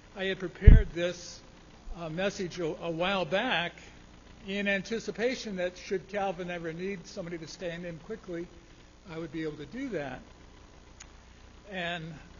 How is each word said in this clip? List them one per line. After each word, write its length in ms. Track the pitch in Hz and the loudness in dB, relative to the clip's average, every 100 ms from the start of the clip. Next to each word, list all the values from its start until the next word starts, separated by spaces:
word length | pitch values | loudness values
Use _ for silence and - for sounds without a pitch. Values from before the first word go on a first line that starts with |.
| - 208 | -14 -2
I 100 | 190 | -2
had 120 | 185 | 0
prepared 480 | 175 - 196 - 190 | -4 10 12 12 10
this, 460 | 160 175 175 - - - - - - - 180 | 0 0 0 -10 -14 -18 -20 -20 -16 -12 -8
uh, 120 | 170 | -6
message 500 | 160 196 196 180 180 | 0 0 0 -4 -2
a, 160 | 165 170 | -2 -2
a 100 | 170 | -2
while 320 | 165 180 196 | 0 2 2
back 480 | 170 190 254 180 170 - - - - - - - 196 | 2 2 2 2 0 -4 -18 -20 -20 -20 -20 -14 -6
in 220 | 196 202 | -2 2
anticipation 880 | 196 185 226 208 196 233 262 214 185 | 2 0 -4 -4 0 0 0 -4 -2
that 200 | 180 180 | -2 -2
should 280 | - 190 - | -4 -4 -2
Calvin 380 | 202 196 175 180 | -2 -2 -2 -4
ever 240 | 175 165 | -4 -4
need 360 | 165 190 196 - | -4 -4 -6 -8
somebody 300 | - 170 175 | -8 -8 -8
to 100 | 160 | -10
stand 360 | - 185 170 | -8 -6 -6
in 140 | 175 165 - | -8 -10 -8
quickly, 400 | 180 - 170 175 - - - - - 202 | -10 -6 -6 -6 -12 -20 -20 -20 -20 -12
I 60 | 160 | -8
would 140 | 165 | -6
be 100 | 160 | -4
able 140 | 160 147 | -4 -6
to 100 | 143 | -10
do 220 | 214 277 | -6 -4
that. 320 | 185 139 127 - - - - - - - - - - - - - - - | -4 -4 -8 -12 -18 -20 -20 -20 -20 -20 -20 -20 -20 -20 -20 -20 -20 -10
And 440 | 190 170 175 160 147 - - | -4 -2 -4 -6 -12 -14 -18